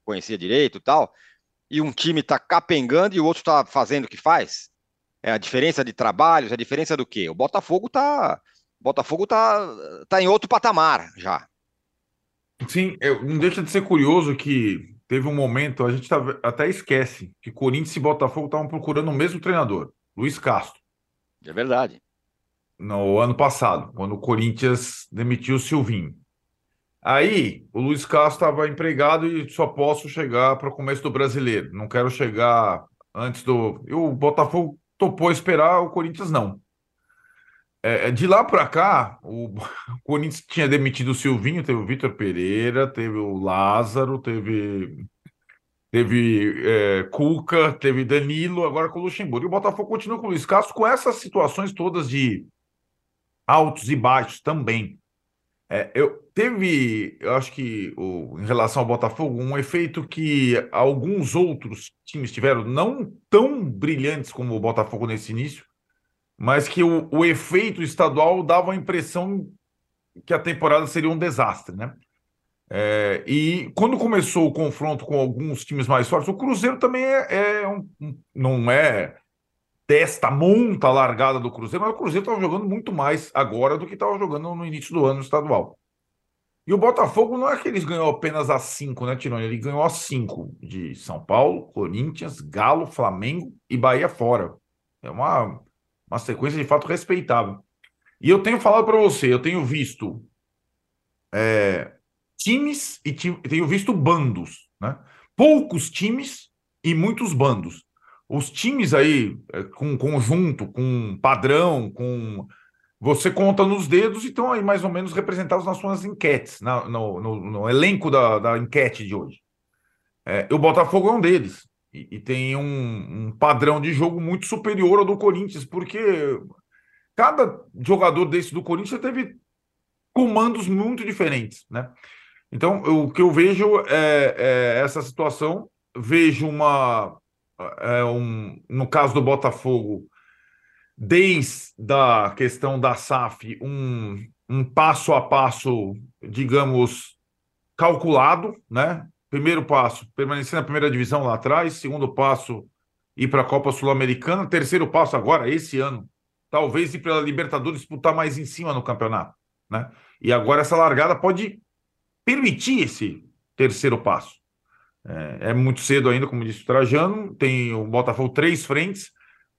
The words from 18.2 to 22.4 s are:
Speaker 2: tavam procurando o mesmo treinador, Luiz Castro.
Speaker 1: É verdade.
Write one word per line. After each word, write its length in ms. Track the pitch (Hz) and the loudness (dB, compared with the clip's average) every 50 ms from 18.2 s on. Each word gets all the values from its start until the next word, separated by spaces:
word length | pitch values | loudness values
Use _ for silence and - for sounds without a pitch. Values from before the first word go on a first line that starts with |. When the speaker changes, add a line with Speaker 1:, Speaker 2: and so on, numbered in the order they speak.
| 147 127 - 160 151 143 | 0 -2 -2 -4 -6 -4
Speaker 2:
tavam 180 | 151 151 151 147 | -4 -4 -4 -6
procurando 420 | 165 156 - - 147 147 156 160 | -8 -8 -6 -4 -2 -2 -2 0
o 40 | 147 | 0
mesmo 260 | 135 156 175 180 170 | 0 -2 -2 -2 -4
treinador, 520 | - 180 185 170 147 113 101 87 76 - _ _ _ _ _ | -4 -2 0 0 0 0 -2 -4 -6 -10 _ _ _ _ _
Luiz 240 | - 113 147 143 - | -6 -6 -6 -6 -4
Castro. 420 | - 139 117 95 - - - _ _ _ _ _ _ _ _ _ _ _ _ _ _ | -2 0 0 0 -2 -6 -12 _ _ _ _ _ _ _ _ _ _ _ _ _ _
Speaker 1:
É 60 | 76 80 | -10 -6
verdade. 480 | 98 120 131 127 123 131 104 - - _ _ _ _ _ _ _ _ | -4 -2 0 0 0 0 -2 -6 -12 _ _ _ _ _ _ _ _